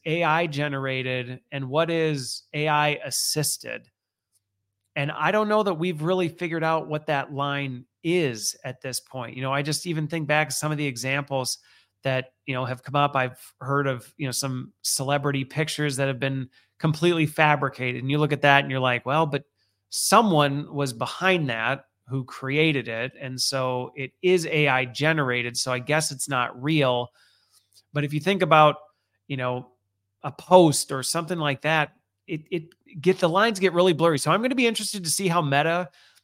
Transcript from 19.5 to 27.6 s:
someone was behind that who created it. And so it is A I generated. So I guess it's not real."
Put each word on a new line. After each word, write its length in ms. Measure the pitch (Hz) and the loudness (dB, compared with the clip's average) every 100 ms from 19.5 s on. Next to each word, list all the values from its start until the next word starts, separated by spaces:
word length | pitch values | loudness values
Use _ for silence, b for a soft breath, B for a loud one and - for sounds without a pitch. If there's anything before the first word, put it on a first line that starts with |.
| _ _ _ _ | _ _ _ _
someone 840 | - - 202 220 156 143 139 147 | -6 4 6 6 4 4 0 -6
was 180 | 147 139 | -4 -4
behind 580 | 117 123 - 185 180 143 | -4 -8 -2 2 2 0
that 360 | 113 113 135 - _ - | -2 -2 -4 -6 _ -8
who 180 | 135 127 | -8 -8
created 600 | - 135 143 160 139 117 | -8 -2 2 2 0 -4
it. 260 | 113 127 - | -6 -6 -8
And 180 | 135 127 | -10 -6
so 540 | - 135 127 123 127 - | -4 -2 -2 -2 -6 -10
it 160 | 131 - | -12 -2
is 260 | 180 180 165 | 2 2 2
A 200 | 156 147 | 2 2
I 160 | 131 | 2
generated. 720 | 127 113 147 160 131 123 120 123 | 0 -2 0 2 0 -2 -4 -4
So 160 | 131 | -4
I 80 | 127 | -4
guess 320 | 117 151 156 | 0 0 0
it's 160 | 135 - | -6 -4
not 340 | 135 120 123 | -2 -2 -4
real." 520 | 135 156 135 123 120 b b b b b | 0 2 2 2 -4 b b b b b